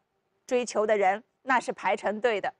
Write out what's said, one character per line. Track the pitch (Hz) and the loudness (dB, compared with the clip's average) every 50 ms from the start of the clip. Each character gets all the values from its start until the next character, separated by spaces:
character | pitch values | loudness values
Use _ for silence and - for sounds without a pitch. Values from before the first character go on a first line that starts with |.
| _ _ _ _ _ _ _ _ _ - | _ _ _ _ _ _ _ _ _ -2
追 | 262 247 247 | -2 -2 -2
求 | - - 220 214 208 | -2 -2 -2 2 2
的 | 220 | 2
人 | 208 196 185 196 214 - _ _ _ | 4 4 2 2 0 -4 _ _ _
那 | - 262 269 240 | -2 0 0 0
是 | - - 226 | 0 -2 -8
排 | - - 185 202 - | -4 -2 -2 -2 0
成 | - - 208 214 | -2 -4 -4 0
队 | 208 247 220 196 | 0 0 0 0
的。 | - 165 - _ | -2 -6 -8 _